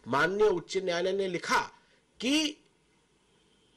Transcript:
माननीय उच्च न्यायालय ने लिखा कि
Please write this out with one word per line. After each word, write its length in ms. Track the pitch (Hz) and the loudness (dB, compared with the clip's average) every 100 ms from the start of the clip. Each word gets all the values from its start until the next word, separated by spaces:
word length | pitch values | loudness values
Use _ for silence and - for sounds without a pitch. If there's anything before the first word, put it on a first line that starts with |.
| 113 | -2
माननीय 400 | 135 165 202 214 | 0 2 4 4
उच्च 280 | 175 - 190 | 2 -2 -4
न्यायालय 360 | 185 170 185 | -2 0 0
ने 160 | 196 190 | -2 -2
लिखा 320 | 170 - 233 - - _ _ _ - | -4 -2 -2 -2 -10 _ _ _ -6
कि 360 | 233 302 302 - _ _ _ _ _ _ _ _ _ _ _ | -2 0 0 -6 _ _ _ _ _ _ _ _ _ _ _